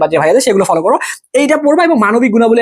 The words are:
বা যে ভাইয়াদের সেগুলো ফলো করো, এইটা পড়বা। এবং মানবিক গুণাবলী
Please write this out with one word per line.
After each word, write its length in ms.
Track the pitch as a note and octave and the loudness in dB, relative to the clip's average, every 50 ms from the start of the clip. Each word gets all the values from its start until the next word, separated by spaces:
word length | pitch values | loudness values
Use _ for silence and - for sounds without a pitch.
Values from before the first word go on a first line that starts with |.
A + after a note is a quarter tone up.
বা 60 | D#3 D3+ | 0 0
যে 60 | D#3+ D#3 | 0 0
ভাইয়াদের 220 | D3+ D#3 F3 B3+ C4 B3+ | 0 2 0 2 0 0
সেগুলো 160 | G3+ F#3+ F#3+ - | 0 0 0 0
ফলো 120 | - E3 D#3+ | -2 -2 0
করো, 100 | G3 C4 F4 - - - - _ _ _ B3+ | 0 -2 -2 -4 -8 -12 -16 _ _ _ -2
এইটা 160 | C#4+ C#4 D4+ D4 D4 | 0 0 -2 0 0
পড়বা। 160 | C#4+ D4 D#4+ F4 E4 | 0 0 2 2 0
এবং 100 | E4 A#3+ G#3+ | 0 0 0
মানবিক 260 | G3+ G#3+ A#3+ B3 B3+ G3+ | 0 0 0 0 0 0
গুণাবলী 260 | A3+ A#3 A3+ A3+ A#3 | 0 2 2 2 0